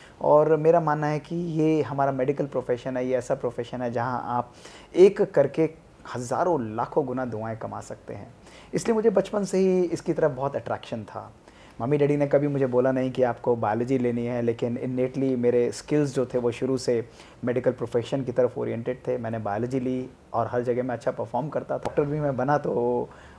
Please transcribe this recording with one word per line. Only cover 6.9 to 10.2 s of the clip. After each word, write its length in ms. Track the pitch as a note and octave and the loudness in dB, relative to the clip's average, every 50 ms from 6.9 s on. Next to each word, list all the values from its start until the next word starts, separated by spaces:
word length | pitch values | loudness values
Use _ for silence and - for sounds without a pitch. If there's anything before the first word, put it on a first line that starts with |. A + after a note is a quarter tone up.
| - E3 C#3+ | 0 -2 -2
गुना 200 | B2+ B2 C3 B2+ | -2 -2 -4 -6
दुआएं 320 | A#2+ A2 G#2+ A2 A2+ A2+ | -6 -6 -6 -6 -6 -8
कमा 240 | A2 - G#2+ G#2 G#2 | -8 -8 -10 -10 -10
सकते 320 | - - A2+ - - - A2+ | -12 -12 -14 -16 -14 -14 -14
हैं। 200 | G#2 G2 - - - - - - - - - - | -14 -14 -16 -20 -20 -20 -20 -20 -20 -12 -6 -6
इसलिए 220 | F3 - A#3 A3+ | -4 0 0 0
मुझे 140 | A3 G#3+ A3+ | 2 4 4
बचपन 340 | F#3+ G3+ F#3+ - G#3+ G3+ G3 | 4 2 2 0 -2 -4 -2
से 140 | - - | 0 2
ही 260 | F#3+ F#3+ F#3+ F#3 F#3 F3+ | 2 4 4 4 4 2
इसकी 300 | E3+ E3+ D#3 - F3+ D#3 | 0 -2 -4 -2 -2 0
तरफ 180 | D#3+ | 2